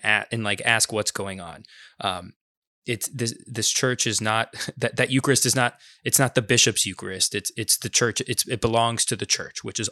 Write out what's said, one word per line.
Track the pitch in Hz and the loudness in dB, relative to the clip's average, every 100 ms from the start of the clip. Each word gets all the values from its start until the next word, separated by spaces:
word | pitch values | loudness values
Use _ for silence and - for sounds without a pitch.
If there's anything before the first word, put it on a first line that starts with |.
a-, | 107 107 104 | 0 0 0
and, | 117 | -2
like, | 107 101 | -2 0
ask | 117 113 - | 2 2 2
what's | 107 104 | 0 -2
going | - 98 95 | -4 -6 -8
on. | 85 78 - - - - | -12 -16 -20 -20 -20 -6
Um, | 101 92 92 - _ _ _ _ - | -4 -4 -8 -18 _ _ _ _ -6
it's | 117 - | -4 -4
this, | 131 117 - - | -4 -4 -4 -10
this | 113 110 | -4 0
church | - 127 123 120 | 2 2 2 0
is | 101 | 0
not | 110 110 113 - - | 2 2 0 -4 -8
<laughs> | - | -4
that, | 120 - | -4 0
that | 127 | 2
Eucharist | 131 139 127 127 | 2 4 2 4
is | 127 | 2
not, | 120 - - - | 2 -2 -20 -10
it's | 113 - | 0 2
not | 131 | 4
the | - | 2
bishop's | 104 120 - 104 101 | 2 4 4 2 -2
Eucharist. | 92 101 95 - | -4 -8 -2 -2
It's, | 104 - - | -2 -4 -4
it's | 107 - | 0 0
the | 107 | 0
church. | - 120 - 120 | 0 2 0 -2
It's, | 120 - | -2 -2
it | 117 | 0
belongs | 117 113 117 117 - | 0 2 2 2 -2
to | 113 | -2
the | - | -2
church, | - - - | -2 -4 -12
which | 104 95 | -8 -6
is | - | -6